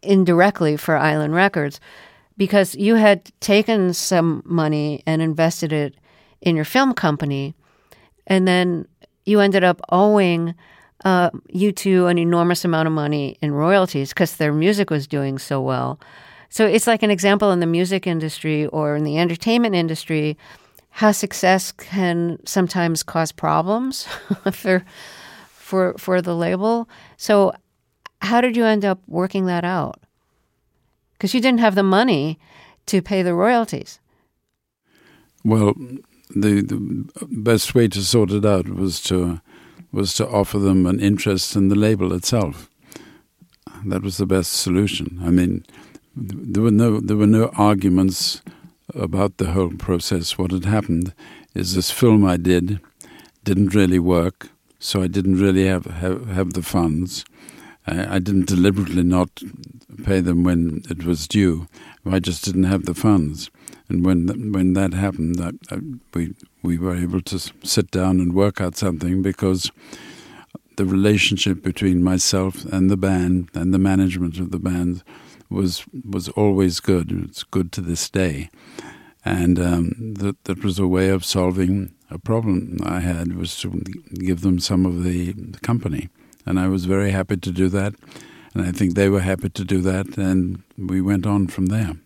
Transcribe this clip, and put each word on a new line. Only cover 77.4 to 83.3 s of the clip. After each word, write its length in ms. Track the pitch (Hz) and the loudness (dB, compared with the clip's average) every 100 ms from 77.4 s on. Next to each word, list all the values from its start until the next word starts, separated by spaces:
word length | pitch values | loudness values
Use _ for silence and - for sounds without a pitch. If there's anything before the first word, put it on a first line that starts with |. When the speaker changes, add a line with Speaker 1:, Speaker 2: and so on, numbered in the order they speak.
Speaker 2:
good 280 | - 98 87 | -8 -4 -4
to 80 | - | -6
this 280 | 85 85 - | -6 -6 -4
day. 400 | 98 92 71 82 _ - - - - - _ | -2 -2 -4 -10 _ -20 -20 -18 -20 -20 _
And, 360 | 95 92 87 87 | -6 0 2 2
um, 540 | 87 87 85 113 113 101 | 2 0 -2 -4 -10 -6
that, 280 | 101 98 - | -6 -6 -8
that 180 | 95 | -6
was 160 | 101 90 | -4 -2
a 80 | 92 | 0
way 220 | 92 95 | 2 2
of 140 | 95 | 0
solving 720 | 87 98 90 92 90 98 92 _ _ | -2 0 0 0 0 0 -4 _ _
a 80 | 90 | -14
problem 600 | - 113 113 92 92 85 | -4 -2 0 -2 -2 -8
I 180 | 87 87 | -6 -4
had, 340 | 87 85 85 | -4 -4 -4